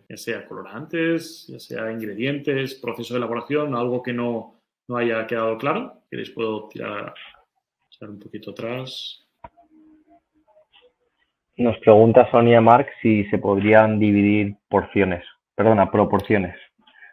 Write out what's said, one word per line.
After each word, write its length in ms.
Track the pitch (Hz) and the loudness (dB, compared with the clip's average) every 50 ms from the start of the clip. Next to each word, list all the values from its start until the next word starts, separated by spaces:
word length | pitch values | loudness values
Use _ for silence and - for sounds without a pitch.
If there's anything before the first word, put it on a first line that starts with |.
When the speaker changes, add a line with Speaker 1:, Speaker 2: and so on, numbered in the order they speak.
| _ | _
Speaker 1:
ya 80 | - 117 | -20 -20
sea 320 | 107 - 117 110 101 - | -14 -12 -10 -10 -10 -12
colorantes, 1000 | - 110 98 92 95 101 117 156 160 170 165 165 165 165 160 160 - - - - | -16 -16 -18 -16 -16 -16 -16 -14 -10 -6 -4 -2 -2 -2 -4 -6 -10 -18 -20 -20
ya 120 | - 131 117 | -20 -20 -20
sea 320 | - - 123 113 110 113 | -18 -14 -12 -10 -10 -10
ingredientes, 840 | 113 113 110 104 98 104 123 139 143 143 143 151 139 135 135 127 - | -10 -10 -10 -12 -10 -8 -6 -6 -6 -6 -4 -4 -4 -4 -4 -8 -10
proceso 380 | - - 120 113 - 117 117 120 | -12 -12 -12 -10 -10 -10 -8 -6
de 40 | |
elaboración, 580 | 123 120 113 117 117 110 - 147 147 151 147 123 | -6 -6 -6 -6 -8 -6 -6 -4 -4 -4 -4 -4
algo 260 | 117 120 123 123 123 | -4 -4 -4 -6 -6
que 120 | - 127 120 | -6 -6 -6
no, 480 | 120 120 120 117 110 110 - _ _ _ _ _ _ _ | -6 -4 -6 -6 -8 -10 -14 _ _ _ _ _ _ _
no 100 | - 123 | -10 -6
haya 300 | 120 117 117 113 113 110 | -4 -2 -2 -2 -4 -4
quedado 300 | - 123 113 113 113 113 | -6 -4 -4 -2 -4 -4
claro? 460 | 113 135 143 165 220 262 - - _ _ _ | -4 -4 -4 -4 -6 -8 -12 -16 _ _ _
¿Queréis 220 | - 120 - - | -14 -14 -12 -12
puedo 380 | - - 113 110 110 104 - - | -10 -8 -6 -6 -6 -8 -10 -14
tirar, 440 | - - - 107 104 101 - - - - - - - _ _ _ _ _ _ _ _ _ _ _ | -14 -12 -12 -10 -10 -12 -12 -14 -16 -20 -20 -20 -20 _ _ _ _ _ _ _ _ _ _ _
tirar 200 | - _ 110 107 | -20 _ -20 -18
un 100 | 104 101 | -18 -20
poquito 320 | - - - 101 - 104 | -18 -18 -18 -16 -16 -16
atrás? 760 | 98 - 113 113 123 131 131 131 - - - - - - _ _ _ _ - - _ _ _ _ _ _ _ _ _ _ _ _ _ _ _ _ _ 311 311 311 311 311 _ _ _ _ _ _ _ _ _ _ _ _ _ _ _ _ _ _ _ | -14 -12 -10 -10 -10 -10 -12 -12 -14 -14 -14 -16 -16 -20 _ _ _ _ -20 -20 _ _ _ _ _ _ _ _ _ _ _ _ _ _ _ _ _ _ _ _ _ _ _ _ _ _ _ _ _ _ _ _ _ _ _ _ _ _ _ _ _
Speaker 2:
Nos 200 | - 120 117 107 - | -4 -2 -2 -2 2
pregunta 520 | - 113 107 107 113 113 110 104 113 - | 6 6 8 8 8 8 8 6 6 6
Sonia 300 | - 120 117 120 120 117 | 4 4 6 6 6 6
Mark 260 | 113 113 117 127 139 - - - | 6 6 6 6 4 -2 -6 -2
si 240 | - 117 110 104 98 | 0 2 2 2 0
se 120 | 101 107 | -2 -4
podrían 640 | 98 - 101 98 98 101 107 107 110 110 110 107 104 | -2 0 0 0 2 4 6 6 6 6 6 2 2
dividir 560 | 107 104 101 101 101 101 104 104 104 101 101 - _ _ | 2 4 4 4 4 4 2 2 0 -2 -6 -10 _ _
porciones. 560 | 104 98 98 - - 104 95 92 90 87 - - - _ _ _ _ | -2 -2 0 0 0 0 0 0 -2 -4 -8 -14 -20 _ _ _ _
Perdona, 380 | - 101 113 113 - - - | 0 2 4 4 4 2 2
proporciones. 640 | - 107 101 - 104 98 - - 110 101 92 87 - - - _ _ _ _ _ _ _ - - | 2 2 2 2 0 -2 0 0 -2 -2 -2 -4 -10 -16 -20 _ _ _ _ _ _ _ -20 -20